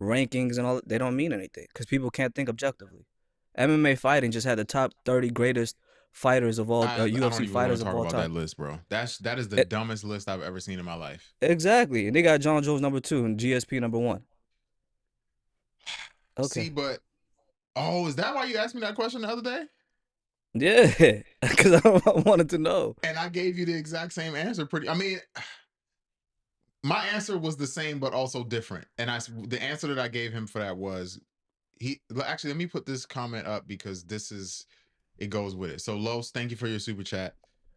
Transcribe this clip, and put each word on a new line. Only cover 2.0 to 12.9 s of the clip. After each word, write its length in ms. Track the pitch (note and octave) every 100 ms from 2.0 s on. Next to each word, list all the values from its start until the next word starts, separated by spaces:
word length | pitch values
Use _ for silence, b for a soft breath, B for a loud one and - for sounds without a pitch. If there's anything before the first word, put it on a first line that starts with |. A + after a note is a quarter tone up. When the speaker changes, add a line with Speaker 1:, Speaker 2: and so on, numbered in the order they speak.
| B2+
Speaker 1:
can't 240 | - B2+
think 140 | C3 B2+
objectively. 580 | A#2 C3+ - F#2+ F2+ _ _ _ _ _
M 160 | - C#3
M 160 | D3+ D3
A 80 |
fighting 380 | C3 C3 D3 B2
just 140 | A2+ B2+
had 120 | A2+
the 60 |
top 280 | G#2 C#3 C3 -
thirty 260 | - B2+ B2
greatest 460 | A#2+ B2 B2 A2+ - b b b
fighters 460 | - C3+ B2+ A#2+ A2+
of 120 | A2
all, 120 | A#2
Speaker 2:
I, 40 | A#2+
Speaker 1:
uh, 60 |
Speaker 2:
I 40 | A#2
don't 140 | A2
Speaker 1:
U 120 | B2
F 100 | B2+
C 80 | A2+
Speaker 2:
even 100 | A2
wanna 100 | G#2+
Speaker 1:
fighters 160 | B2+ A#2+
of 60 | G#2
Speaker 2:
talk 80 |
Speaker 1:
all 60 | G#2
Speaker 2:
about 100 | E2+
that 100 | G#2
Speaker 1:
time. 120 | E2
Speaker 2:
list, 220 | E2 D#2 -
bro. 240 | D2 D#2+ -
That's, 300 | G#2+ A#2+ -
that 200 | A#2 B2
is 100 | A2
the 120 | G#2
Speaker 1:
It 80 | B2+
Speaker 2:
dumbest 340 | A2 A2+ A2
list 260 | G#2 G#2 G2+
I've 140 | F#2+
ever 160 | E2 F#2
seen 220 | G2 F#2
in 40 |
my 100 | F2
life. 400 | E2+ D2 D#2 - _
Speaker 1:
Exactly. 680 | C#3+ E3+ F3 A#3+ G#3 A#2+ G2+
And 80 | C#3+
they 60 |
got 180 | E3+ D3+
John 240 | D3 D3+
Jones 160 | C#3+ C#3+
number 180 | C#3